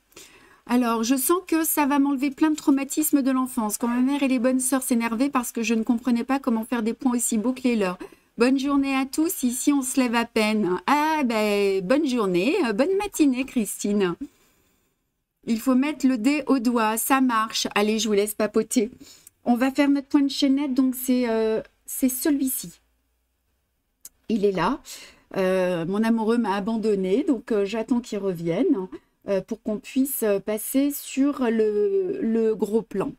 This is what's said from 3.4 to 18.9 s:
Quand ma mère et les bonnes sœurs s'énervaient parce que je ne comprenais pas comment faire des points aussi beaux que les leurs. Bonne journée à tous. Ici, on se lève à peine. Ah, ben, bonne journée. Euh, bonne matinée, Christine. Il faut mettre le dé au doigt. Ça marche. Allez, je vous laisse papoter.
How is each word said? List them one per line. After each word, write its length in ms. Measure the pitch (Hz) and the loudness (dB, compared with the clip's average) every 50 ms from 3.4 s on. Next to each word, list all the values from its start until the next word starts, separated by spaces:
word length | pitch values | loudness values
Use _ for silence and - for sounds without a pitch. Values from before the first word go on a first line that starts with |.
| 262 247 - 247 220 208 208 - | -2 -2 -4 -4 -4 -4 -4 -4
Quand 100 | - 233 | -4 -2
ma 120 | 240 247 | 0 0
mère 220 | 254 269 285 285 277 | 0 0 0 0 0
et 60 | 254 | 0
les 100 | 262 254 | 0 2
bonnes 220 | 226 262 262 262 | 2 2 0 0
sœurs 220 | 254 - 277 262 262 | 0 0 -2 -2 0
s'énervaient 480 | - 247 233 226 220 226 214 269 285 | 0 0 0 0 -2 0 0 -2 0
parce 200 | - 262 233 - | 0 -2 -4 -4
que 120 | - 233 226 | -4 -4 -2
je 120 | 214 233 | 0 0
ne 80 | 220 220 | 0 2
comprenais 420 | - 240 226 - 254 240 233 226 | 0 0 0 2 0 0 0 0
pas 140 | - 262 269 | 0 -2 -2
comment 240 | 269 254 233 226 220 | 0 0 -2 -2 -2
faire 180 | - 254 240 220 | -4 -4 -2 -2
des 100 | 220 226 | -2 -4
points 200 | - 277 262 240 | -2 -2 0 0
aussi 220 | 247 - - 240 220 | 0 -2 0 -2 0
beaux 140 | 202 254 254 | 0 -2 -4
que 100 | 254 - | 0 0
les 140 | 247 240 | 0 0
leurs. 220 | 220 196 180 180 - - - - _ _ _ - - | 2 0 -2 -2 -6 -12 -20 -20 _ _ _ 0 2
Bonne 200 | 233 262 269 277 | 2 4 4 2
journée 360 | 254 285 285 285 269 269 269 | 0 0 0 2 2 0 0
à 120 | 262 269 | -2 -2
tous. 360 | 269 - - 311 339 - - - | -2 -2 -2 -2 -2 -2 -2 -2
Ici, 300 | 247 240 262 - 294 285 | -2 -2 -2 0 0 0
on 100 | 277 254 | 0 0
se 160 | 254 - 269 | -2 -2 0
lève 160 | 247 240 226 | 0 0 0
à 100 | 233 233 | 0 -2
peine. 540 | 233 - 226 214 214 220 214 214 175 180 175 - | 0 0 0 0 2 2 0 0 0 -2 -2 0
Ah, 360 | - 277 294 302 311 320 302 285 | 0 2 2 2 0 0 0 0
ben, 560 | 233 240 214 214 214 202 202 202 196 196 190 | 0 0 0 0 2 2 2 2 2 0 0
bonne 260 | 180 180 254 294 330 | 0 2 2 2 2
journée. 480 | 269 247 240 208 190 180 175 185 254 359 427 302 | 0 0 0 0 2 2 2 2 2 2 2 0
Euh, 80 | 226 214 | 0 2
bonne 240 | 196 277 359 392 392 | 2 2 2 2 0
matinée, 460 | 415 403 - - 311 277 247 247 262 | -2 -4 0 2 2 2 2 0 -4
Christine. 680 | 254 - 254 208 - - - - 202 202 208 196 175 170 - 277 - _ _ _ _ _ _ _ _ _ _ _ _ _ _ _ _ _ _ _ _ _ _ - | -2 -2 -2 -2 -2 -4 -6 -2 0 0 2 2 0 -2 -4 -8 -16 _ _ _ _ _ _ _ _ _ _ _ _ _ _ _ _ _ _ _ _ _ _ -6
Il 120 | - 233 220 | -4 -4 -2
faut 140 | - 262 262 | 0 2 2
mettre 320 | 254 277 302 302 294 - | 2 2 0 -2 2 2
le 120 | 254 262 220 | 2 2 4
dé 260 | 208 269 294 302 285 | 2 2 2 2 2
au 120 | - 269 269 | 2 0 2
doigt. 360 | 214 254 233 240 220 214 220 | 2 0 0 2 0 0 0
Ça 240 | 233 - - 277 269 | -2 0 2 2 4
marche. 460 | 262 254 240 220 220 226 - - - - - | 4 2 2 0 -2 -2 -4 -6 -6 -2 0
Allez, 240 | 196 214 214 220 220 | 0 2 2 0 0
je 80 | 214 214 | 0 0
vous 60 | 214 | 2
laisse 200 | 196 202 208 - | 0 0 0 -2
papoter. 560 | - 214 208 - 220 220 - - 254 254 254 | -2 -2 0 0 0 -2 0 0 0 0 0